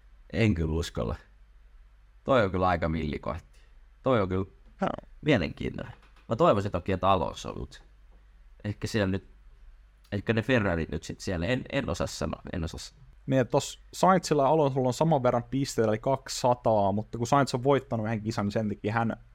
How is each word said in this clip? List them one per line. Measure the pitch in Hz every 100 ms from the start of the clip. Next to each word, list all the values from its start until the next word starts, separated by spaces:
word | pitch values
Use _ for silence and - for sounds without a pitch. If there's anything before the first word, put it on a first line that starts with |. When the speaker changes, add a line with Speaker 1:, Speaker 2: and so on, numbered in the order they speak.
| - - -
Speaker 1:
En | 90 113
kyllä | 82 80
uskalla. | 80 - - 57 - - _ - - - - - - - _
Toi | - 131
on | 98
kyllä | 90 92
aika | 85 82
villikortti. | 80 76 69 - 82 - - - - - -
Toi | 131 123
on | 95
kyllä | 95 98 - - -
Speaker 2:
Joo. | 190 - - -
Speaker 1:
mielenkiintoinen. | - 127 73 - 64 - - - - - -
Mä | 117
toivoisin | 170 110 98
toki, | 92 -
että | 92 92
Alonso, | 95 60 - -
mut | 50 65 - - - - - - - - -
ehkä | 104 101 104
siellä | 113 95
nyt, | 95 - - - - - - - _ -
ehkä | 101 -
ne | 113
Ferrarit | 107 127 101 85 80
nyt | 76
sit | - -
siellä, | - 87 87
en, | 127 -
en | 139 123
osaa | - -
sanoa, | - 80 - -
en | 85
osaa | 82 -
sanoa. | - - - - -
Speaker 2:
Niin, | 135
että | 120
tossa | 143 - - -
Sainzilla | - 175 185 - 147
ja | 135
Alonsolla | 160 143 135 127
on |
saman | 120 160 151
verran | 123 120
pisteitä, | 117 135 139 - 110
eli | 107
kaksisataa, | - 135 - - 127 120 120 107 101
mutta | 101 107 117
kun | 117
Sainz | 143 135
on | 127
voittanut | 127 135 131 113 107
yhden | 113
kisan, | 104 110 101
niin |
sen | 113 107
takia | 101 101
hän | 113 113 - -